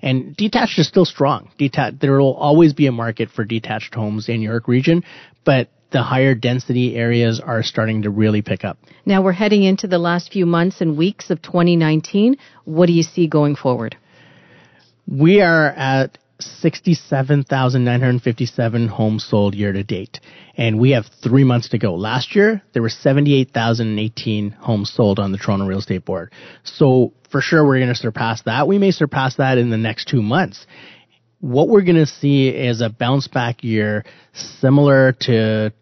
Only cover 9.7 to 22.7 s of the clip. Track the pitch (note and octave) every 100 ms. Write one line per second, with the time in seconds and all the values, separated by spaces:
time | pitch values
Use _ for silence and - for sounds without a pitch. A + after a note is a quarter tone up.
9.7 | F#3+ G3+ F3 E3+ F3 - G3+ F3 E3+ F3
10.7 | - E3 D3 F3 - - E3 - F3 F3
11.7 | E3+ D#3 D#3 E3 G3+ A3 C#4 - _ -
12.7 | D#3+ F3 E3+ E3 - E3 D#3 D3 C#3+ C3+
13.7 | A#2+ A2+ - _ _ _ _ _ _ _
14.7 | _ _ _ - C3+ D#3 G3+ F3+ E3 D3+
15.7 | - C3+ C3+ C3+ - _ _ - - E3
16.7 | - - D#3+ - C#3 C3+ D3 C3+ C3+ B2+
17.7 | B2+ B2 B2 B2+ B2 B2+ A2+ A#2+ - A2+
18.7 | A#2 A#2 - A2 G#2+ - G#2+ G2+ G2+ G2+
19.7 | G2 G2 F#2+ G2 - _ - - - A#2
20.7 | A2 B2+ B2+ G2+ _ A2+ B2+ C3+ A#2+ -
21.7 | A#2 G#2+ E2+ G#2 B2 - G3+ G#3 G#3+ _